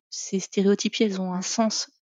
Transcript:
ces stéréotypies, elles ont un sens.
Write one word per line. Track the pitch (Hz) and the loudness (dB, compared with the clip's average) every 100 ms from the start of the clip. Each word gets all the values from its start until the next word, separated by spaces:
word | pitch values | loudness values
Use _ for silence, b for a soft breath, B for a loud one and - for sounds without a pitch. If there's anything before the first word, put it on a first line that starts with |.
| _ | _
ces | - - 196 | -12 -4 -4
stéréotypies, | - - 196 202 214 - | -2 2 4 4 0 2
elles | 220 185 | 0 0
ont | 185 | -4
un | 180 | -4
sens. | 190 - 220 - - _ _ | -4 0 0 0 -6 _ _